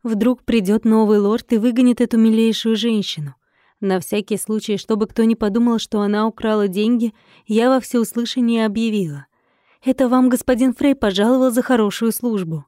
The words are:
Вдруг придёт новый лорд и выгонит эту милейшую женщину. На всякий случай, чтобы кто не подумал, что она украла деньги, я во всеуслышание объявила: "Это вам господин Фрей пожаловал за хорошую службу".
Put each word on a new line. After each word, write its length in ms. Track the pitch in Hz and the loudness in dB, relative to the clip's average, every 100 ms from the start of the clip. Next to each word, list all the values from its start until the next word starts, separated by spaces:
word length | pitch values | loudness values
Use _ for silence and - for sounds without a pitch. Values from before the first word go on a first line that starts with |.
Вдруг 400 | 233 214 240 247 | -4 0 0 0
придёт 420 | - 233 185 214 | 0 0 2 0
новый 340 | 220 220 214 208 | 2 2 4 2
лорд 340 | 202 233 - | 2 -2 -2
и 60 | 233 | 0
выгонит 420 | 240 233 247 233 | 2 2 2 2
эту 180 | 233 226 | 0 2
милейшую 560 | 226 220 226 214 226 | 4 4 2 0 -2
женщину. 640 | 220 233 220 185 - 143 - _ _ _ _ | -2 0 -2 -4 -10 -12 -16 _ _ _ _
На 200 | 196 185 | -2 -2
всякий 360 | - 208 196 202 | -2 -6 -4 -6
случай, 400 | - 214 214 202 | -4 -6 -4 -6
чтобы 300 | - 220 214 | -2 -4 -2
кто 160 | - | 0
не 140 | 226 226 | 0 2
подумал, 420 | 214 214 240 226 | -2 0 0 0
что 220 | - 208 | -2 -2
она 260 | 202 208 220 | -2 0 -2
украла 400 | 220 220 214 202 | -2 -2 0 0
деньги, 480 | 180 214 240 226 _ _ _ - | 0 0 0 -2 _ _ _ -2
я 240 | 214 240 | 0 2
во 80 | 262 | 2
всеуслышание 880 | - 240 220 240 233 262 233 226 220 | 0 -2 -2 -4 -6 -2 0 0 0
объявила: 600 | 202 226 214 170 143 - _ _ _ _ _ | -2 -2 -2 -4 -8 -16 _ _ _ _ _
"Это 240 | 262 254 254 | -4 0 2
вам 200 | 254 254 | 2 2
господин 460 | 247 - 240 262 | 0 0 0 0
Фрей 220 | 240 285 277 | 2 0 2
пожаловал 560 | 214 190 214 262 262 | 0 0 2 2 2
за 100 | 233 | 0
хорошую 480 | 247 247 208 - 226 | 0 0 0 -2 -4
службу". 540 | - 247 214 170 160 | -2 -4 -4 -4 -8